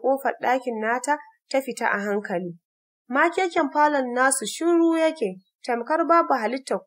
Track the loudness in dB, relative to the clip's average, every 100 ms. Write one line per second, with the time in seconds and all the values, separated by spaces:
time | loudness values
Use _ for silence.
0 | 0 0 -2 -2 -2 -2 -2 -4 -2 -2
1 | -2 -4 -6 _ -6 -4 -4 -4 -2 -2
2 | -2 -4 -4 -6 -6 -12 _ _ _ _
3 | -4 0 2 2 -2 0 0 2 2 2
4 | 0 2 2 0 -4 -2 2 4 4 4
5 | 2 0 -4 -6 -16 _ -4 -4 -2 0
6 | 4 4 4 0 0 -4 -4 -6